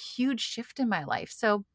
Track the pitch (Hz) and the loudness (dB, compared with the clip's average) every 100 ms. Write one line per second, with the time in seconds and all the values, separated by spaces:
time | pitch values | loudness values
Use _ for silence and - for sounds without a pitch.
0 | - - 262 247 - - 240 - 247 185 | -8 0 0 0 -2 -6 -6 -2 2 2
1 | 139 113 - - 220 208 202 | 0 -2 -4 0 2 2 0